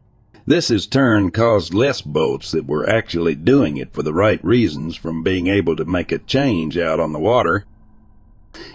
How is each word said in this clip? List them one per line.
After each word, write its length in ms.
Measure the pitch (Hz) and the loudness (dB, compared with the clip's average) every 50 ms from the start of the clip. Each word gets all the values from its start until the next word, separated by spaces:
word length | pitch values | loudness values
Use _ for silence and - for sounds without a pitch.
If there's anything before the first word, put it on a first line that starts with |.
| _ _ _ _ _ _ - - _ | _ _ _ _ _ _ -20 -6 _
This, 240 | - 147 170 - - | 2 2 2 2 2
in 80 | 117 98 | 0 0
turn, 520 | - - - 135 139 120 107 104 98 87 | 0 0 0 2 4 4 4 2 2 0
caused 440 | - 110 117 117 110 98 82 85 90 | 0 2 2 4 4 2 0 0 0
less 260 | 104 127 143 127 - | 0 2 0 0 -4
boats 520 | - 76 73 78 - 123 - - - - | -6 -4 -2 0 0 0 -2 -4 -6 -6
that 120 | - - - | -4 -4 -4
were 240 | - 76 76 - - | -4 -4 -2 0 0
actually 460 | 110 113 - - - 85 82 82 73 | 0 -2 -2 -4 -4 -2 0 -2 -2
doing 420 | 71 80 120 135 143 110 78 71 | 0 2 2 4 4 2 0 -2
it 160 | 65 64 - | -6 -10 -8
for 100 | - - | -8 -6
the 120 | 73 76 76 | -6 -2 0
right 280 | 90 104 107 95 - | 2 2 2 2 0
reasons 540 | - - 120 123 110 82 76 67 76 82 - | 0 2 2 2 2 0 -2 -6 -8 -8 -10
from 260 | - - 82 82 80 | -8 -8 -8 -6 -4
being 260 | 80 95 95 92 82 92 | -2 -2 0 0 0 2
able 280 | 101 101 85 85 80 | 2 2 2 0 -2
to 80 | 78 76 | -2 -2
make 260 | 82 92 87 85 - | -2 -2 -2 -2 -2
a 80 | - 69 | -6 -6
change 600 | - - - 135 143 131 104 85 80 76 76 87 | -4 -2 0 0 2 0 0 0 -2 -2 -2 -2
out 200 | 85 80 78 82 | 0 0 0 0
on 120 | 80 78 | -2 -2
the 60 | 76 76 | -2 -2
water. 480 | 80 107 120 123 101 82 87 104 - - - - - - - - - - - - - - - - - - - - - - | 0 2 2 2 2 2 0 -2 -4 -8 -16 -20 -20 -20 -20 -20 -20 -20 -20 -20 -20 -20 -20 -20 -20 -20 -20 -20 -20 -20